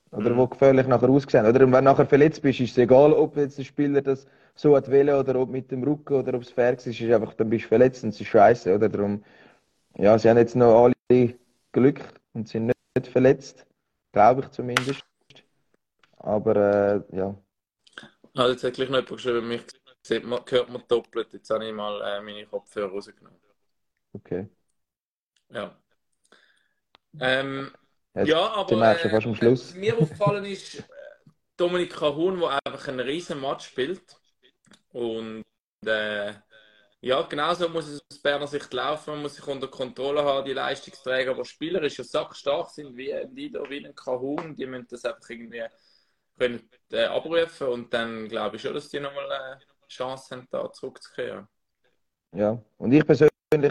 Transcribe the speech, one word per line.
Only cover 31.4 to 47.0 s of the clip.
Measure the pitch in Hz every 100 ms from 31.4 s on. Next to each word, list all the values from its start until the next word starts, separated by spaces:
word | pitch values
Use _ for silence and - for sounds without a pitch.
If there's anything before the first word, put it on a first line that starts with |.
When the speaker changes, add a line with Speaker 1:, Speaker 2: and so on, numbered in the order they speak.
| _ -
Speaker 2:
Dominik | 175 180 175
Cahun, | - 151 143 180 180
der | 165 139 127
einfach | 123 -
einen | 127
riesen | 123 165 170 147
Match | 135 160 -
spielt. | - 135 190 _ _ _ _ _ _ _ _ _
Und, | 127 117 113 113 110 - _ _ _ 107
äh, | 107 107 104 101 107 _ 110 107 107 _ _
ja, | 120 139
genau | 165 147 156
so | 175 170
muss | 165 151
es | 147 _
aus | -
Berner | 143 143 147
Sicht | 143 -
laufen. | 123 131 151 -
Man | 147
muss | 143 -
sich | -
unter | 139 131
Kontrolle | - 127 123 139 147
haben, | 143 139 135
die |
Leistungsträger, | 131 135 135 - - 127 131 131 120
die | 120
spielerisch | - 156 175 147 -
ja |
sackstark | 123 151 - - 143 156 -
sind, | - 143 123
wie | 139
ein | 151 - 131
Lido, | 147 - 135
wie | 143 147
ein | -
Cahun. | - 127 135 147 160 127
Die | 131
müssen | 127 120
das | 120 120
einfach | 113 -
irgendwie | 120 117 117 113 _ _ _ _ _ _ -
können, | 123 117 _ _ -
äh, | 113